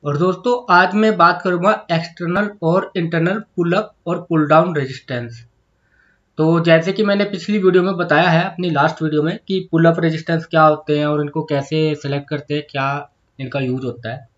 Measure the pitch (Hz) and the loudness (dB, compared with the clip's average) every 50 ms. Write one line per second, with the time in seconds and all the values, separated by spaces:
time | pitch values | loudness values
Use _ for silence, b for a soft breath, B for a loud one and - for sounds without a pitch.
0 | _ 143 143 139 170 185 180 170 - 247 247 247 - - 185 175 180 180 185 208 | _ -4 -2 0 0 0 0 -2 0 -2 -2 -2 0 2 4 4 4 4 2 2
1 | 220 220 208 175 170 175 180 175 - 180 180 180 175 196 214 - - _ 165 165 | 2 2 4 4 4 4 4 2 -2 -2 -2 0 2 0 0 0 -2 _ -2 -2
2 | 165 - - - 175 165 175 196 208 208 208 - - 160 170 190 - - _ 196 | -2 -4 -10 -8 -6 -4 -2 -2 -2 -4 -6 -4 -2 0 0 0 0 -2 _ -4
3 | 170 165 165 165 165 175 196 220 214 _ _ - 175 170 170 196 214 - _ _ | -4 -2 0 0 0 0 -2 -4 -6 _ _ -4 -2 0 0 -2 -2 -4 _ _
4 | _ 170 175 - 170 - 165 160 151 143 156 160 165 185 170 151 135 127 - - | _ -6 -6 -6 -4 -2 0 0 2 4 4 4 4 4 0 -4 -4 -6 -8 -14
5 | _ - 131 120 120 117 117 - - _ _ _ _ _ _ _ _ _ _ _ | _ -8 -8 -8 -8 -10 -14 -18 -20 _ _ _ _ _ _ _ _ _ _ _
6 | _ _ _ _ _ _ _ - 156 160 165 170 165 170 165 160 165 185 190 196 | _ _ _ _ _ _ _ -2 0 2 2 2 4 4 4 4 4 0 -2 -2
7 | 214 202 202 202 208 202 - 180 - - 208 214 185 185 180 185 175 190 196 170 | 0 0 0 0 0 -2 -4 -10 -6 -4 -4 2 2 4 4 4 2 2 -2 -4
8 | 175 165 151 151 175 180 165 165 180 190 - - 180 180 160 139 143 156 160 - | -2 0 2 2 4 4 2 2 0 -2 -6 -6 -4 -2 0 2 0 0 0 -2
9 | 160 156 151 151 147 160 190 226 _ _ 190 185 185 - - 165 165 165 165 165 | -4 -2 0 0 0 0 -4 -6 _ _ -4 -4 -4 -2 0 4 4 4 4 4
10 | 165 165 160 156 - - 170 165 160 - - 160 156 156 151 151 - - 151 147 | 0 0 -2 -2 -4 -4 -4 -4 -4 -2 2 4 4 4 4 2 -2 -2 -2 0
11 | 147 147 151 151 147 147 143 160 156 - 151 139 135 - 156 156 156 156 151 147 | 0 0 0 -2 -2 -4 -4 -6 -4 -2 -4 -4 -4 -2 -2 0 0 0 -2 -4
12 | - 139 139 143 143 - 156 143 139 _ 143 147 147 - - 139 135 135 143 147 | -6 -6 -6 -6 -6 -6 -8 -8 -6 _ -6 -6 -6 -6 -6 -4 -4 -4 -4 -6
13 | 143 - _ _ _ _ _ _ 135 127 - 143 135 127 127 131 127 123 117 117 | -8 -12 _ _ _ _ _ _ -14 -8 -6 -6 -4 -4 -4 -4 -6 -8 -10 -8
14 | - 113 120 139 - _ _ | -10 -12 -12 -12 -14 _ _